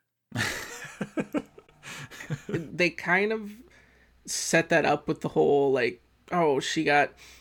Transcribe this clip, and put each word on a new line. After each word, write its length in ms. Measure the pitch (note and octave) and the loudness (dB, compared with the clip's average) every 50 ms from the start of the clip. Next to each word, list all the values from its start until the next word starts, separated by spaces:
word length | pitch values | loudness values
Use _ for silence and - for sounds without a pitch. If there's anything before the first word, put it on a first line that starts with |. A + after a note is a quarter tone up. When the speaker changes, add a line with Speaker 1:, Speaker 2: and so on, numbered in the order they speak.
| _ _ _ _ _ _ - | _ _ _ _ _ _ -6
Speaker 1:
<laughs> 1080 | - G#2+ - - - - - - - - - - - - - - - - - - - - - _ - - _ _ _ - - - - D3 - - - - - D#3+ - - - | -4 -4 -4 -4 -6 -10 -12 -14 -14 -16 -16 -10 -10 -10 -8 -6 -6 -6 -4 -4 -6 -6 -6 _ -20 -20 _ _ _ -18 -16 -14 -14 -14 -16 -16 -18 -10 -10 -10 -10 -8 -6
Speaker 2:
They 420 | G3+ F3 E3 - - D#3 F3+ E3+ | -6 -6 -6 -8 -2 0 0 0
kind 420 | D#3+ - - E3+ F3 F#3 G3+ G#3+ A3 | 0 -4 -2 0 2 2 2 0 -2
of 180 | A3 G#3+ G3+ G#3 A3+ C4+ - _ - _ _ _ _ _ _ _ _ _ | -4 -6 -10 -16 -18 -20 -20 _ -20 _ _ _ _ _ _ _ _ _
set 440 | - - - - - - E3 D#3+ - | -8 -6 -6 -4 2 2 2 2 4
that 140 | E3+ D#3+ D3 | 2 2 4
up 200 | - C#3+ D3 - | 2 0 0 0
with 140 | - D#3 - | -4 -6 -4
the 80 | - D3+ | -6 -4
whole, 420 | - D#3+ D#3 D3+ C#3+ C#3+ C#3 C#3 C3 | 2 2 4 6 6 4 4 4 2
like, 300 | C3 A#2+ B2 B2 - _ _ _ _ _ - E3+ | 2 2 0 -2 -6 _ _ _ _ _ -4 0
oh, 260 | F3 E3+ D#3 C#3 C3+ | 2 2 2 2 2
she 220 | D#3+ - - E3 D#3 | 0 -2 -2 0 2
got 260 | D3+ D3 D3 C#3 C3 - _ - - - - | 4 4 4 4 2 -2 _ -20 -20 -20 -20